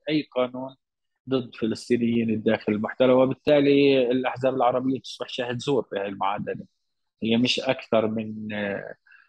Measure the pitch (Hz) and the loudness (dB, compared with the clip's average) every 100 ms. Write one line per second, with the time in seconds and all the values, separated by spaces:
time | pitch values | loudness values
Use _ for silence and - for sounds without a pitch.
0 | - 156 135 - 127 127 131 135 _ _ | -4 -4 -2 -2 -2 -4 -12 -14 _ _
1 | _ _ - 131 117 - 110 107 - 120 | _ _ -4 -4 -4 -4 -4 -4 -2 0
2 | 117 117 113 110 110 107 - 107 107 - | 2 0 0 0 0 0 0 -2 -2 2
3 | 127 127 131 135 - 147 143 143 139 135 | 4 6 4 0 2 4 6 6 6 4
4 | 120 131 127 127 131 131 123 127 131 131 | 2 0 -2 -2 -2 2 2 2 0 -4
5 | - - 123 - 120 120 120 135 - 101 | -6 -12 -8 -6 -4 -4 -2 -2 -2 -4
6 | 101 98 98 104 101 92 - _ _ _ | -6 -4 -4 -4 -6 -8 -10 _ _ _
7 | _ _ 110 117 123 - 113 127 - 113 | _ _ 0 2 2 0 -2 -4 0 2
8 | 110 110 107 107 107 104 101 98 101 - | 2 -2 -6 -10 -8 -6 -4 -6 -8 -16
9 | _ - | _ -20